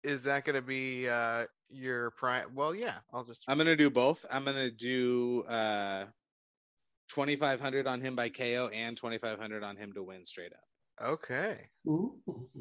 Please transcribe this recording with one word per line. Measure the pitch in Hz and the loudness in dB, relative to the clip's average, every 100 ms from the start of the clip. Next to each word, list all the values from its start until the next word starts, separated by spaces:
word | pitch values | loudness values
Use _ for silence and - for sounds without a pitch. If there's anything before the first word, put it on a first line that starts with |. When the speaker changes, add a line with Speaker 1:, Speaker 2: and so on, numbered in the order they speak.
Speaker 1:
Is | 139 139 | -4 -2
that | 131 139 | 2 0
gonna | 139 139 | 2 0
be, | 127 131 131 127 127 | 0 -2 -2 -2 0
uh, | 120 117 117 113 _ _ | 2 2 0 -4 _ _
your | 135 131 123 120 | -10 -4 -2 -2
pri-, | - 127 127 - | -2 0 0 -2
well, | 131 151 | -2 -2
yeah, | 185 233 82 - | -2 -6 -8 -10
I'll | 123 | -10
just | 120 117 - | -10 -10 -2
Speaker 2:
I'm | 143 | 4
gonna | 160 156 | 6 8
do | 147 | 8
both. | 123 127 165 - | 8 6 4 0
I'm | 135 | -2
gonna | 139 135 127 | 0 0 -2
do, | 110 120 127 123 123 123 120 104 | -2 -2 2 4 4 2 0 0
uh, | 113 110 104 98 98 101 - _ _ _ _ _ _ _ _ - | 0 2 2 0 -4 -6 -12 _ _ _ _ _ _ _ _ -8
twenty-five | - 139 143 147 127 | -2 0 2 2 2
hundred | 139 135 131 | 0 0 0
on | 127 | -2
him | 131 | -2
by | 123 117 | -2 -2
K | - 123 123 | -2 0 0
O | 123 | 0
and | 107 117 117 | -2 -6 -4
twenty-five | 120 113 117 107 | -6 -4 -4 -6
hundred | 110 107 | -6 -8
on | 104 98 | -8 -10
him | 101 | -10
to | 98 | -8
win | 92 95 | -10 -12
straight | 87 - 87 | -14 -12 -14
up. | - _ _ _ - | -16 _ _ _ -8
Speaker 1:
Okay. | 120 156 - 127 202 113 113 _ - | -4 -4 -4 -4 -2 -6 -12 _ -2
Speaker 3:
Ooh. | 156 233 - - 139 123 - | 0 0 -4 -10 -10 -10 -12